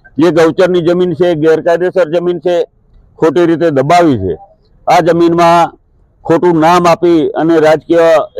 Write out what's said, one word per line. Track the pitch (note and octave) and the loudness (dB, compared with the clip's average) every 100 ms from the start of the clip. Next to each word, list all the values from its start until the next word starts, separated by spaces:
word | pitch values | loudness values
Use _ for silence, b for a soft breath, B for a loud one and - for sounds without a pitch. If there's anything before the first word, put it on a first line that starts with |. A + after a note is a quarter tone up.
| _ - | _ -2
જે | E3+ | 0
ગૌચરની | D#3 D#3+ D#3 F3+ F3+ | 2 0 0 0 0
જમીન | D#3+ F3+ F3+ | -2 -2 -2
છે, | D3+ F3 | -2 -2
ગેરકાયદેસર | E3 D#3+ D#3+ D#3+ E3+ F3+ F#3 D#3+ | 0 0 0 0 -2 -2 -2 -2
જમીન | E3+ F3 F3 | -2 -4 -4
છે, | F3+ F3 - _ _ _ _ - | -4 -4 -6 _ _ _ _ -4
ખોટી | D#3+ D#3 E3+ | -2 0 0
રીતે | E3 E3+ | 0 0
દબાવી | C3+ C#3 F3 E3+ A#2+ | -2 0 2 2 0
છે. | F#2+ D#2+ - _ _ _ - | -4 -8 -14 _ _ _ -2
આ | E3 | 0
જમીનમાં | E3 E3+ E3+ E3+ E3+ E3+ D#3+ - _ _ _ _ | 2 0 0 2 2 2 0 -6 _ _ _ _
ખોટું | - E3 F3 E3 | -4 0 0 0
નામ | D#3+ F3+ E3+ | 2 2 2
આપી | E3 F3 E3 C#3 | 0 0 0 0
અને | A#2 D#3+ E3 | -2 0 2
રાજકીય | D#3 D3+ - E3+ E3 D#3 - | 2 0 0 0 2 2 -2